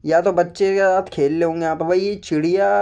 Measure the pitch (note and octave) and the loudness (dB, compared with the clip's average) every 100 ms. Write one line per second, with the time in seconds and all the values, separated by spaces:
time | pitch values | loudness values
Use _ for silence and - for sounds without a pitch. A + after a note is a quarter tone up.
0 | D3+ E3 F#3+ F3 F3 - G3 G3 G3 F#3 | 2 2 2 0 -2 0 0 2 2 2
1 | F#3 - C#3+ D#3+ E3+ E3 E3 D#3+ D#3+ F#3 | -2 -2 0 0 -2 -2 -4 -2 0 0
2 | G3 G3+ - D#3 D#3+ F#3 G3 G3+ | 0 -6 -4 -2 0 0 2 2